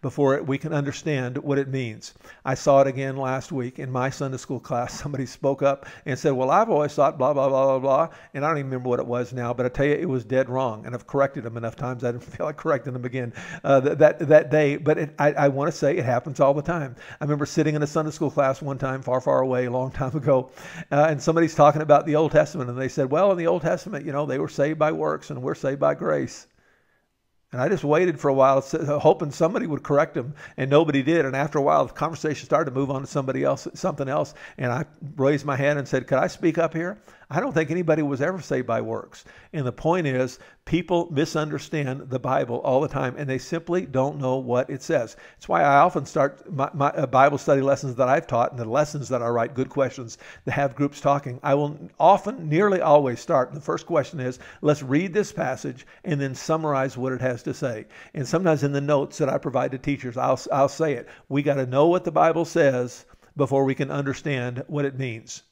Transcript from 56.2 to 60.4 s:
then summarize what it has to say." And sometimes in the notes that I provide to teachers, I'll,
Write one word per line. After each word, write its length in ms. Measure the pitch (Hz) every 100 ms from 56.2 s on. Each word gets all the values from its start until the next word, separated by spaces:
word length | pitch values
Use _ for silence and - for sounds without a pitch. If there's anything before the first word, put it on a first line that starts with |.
then 140 | 139
summarize 600 | 127 - 160 160 139 135 127
what 160 | 127
it 80 | 127
has 220 | 127 120
to 120 | -
say." 320 | - 139 110 - - -
And 120 | - 131
sometimes 360 | 185 185 151
in 100 | 143
the 80 | 143
notes 380 | 143 147 147 -
that 100 | 143
I 100 | -
provide 340 | - 123 135
to 60 | 131
teachers, 380 | - 139 127 120
I'll, 240 | 127 131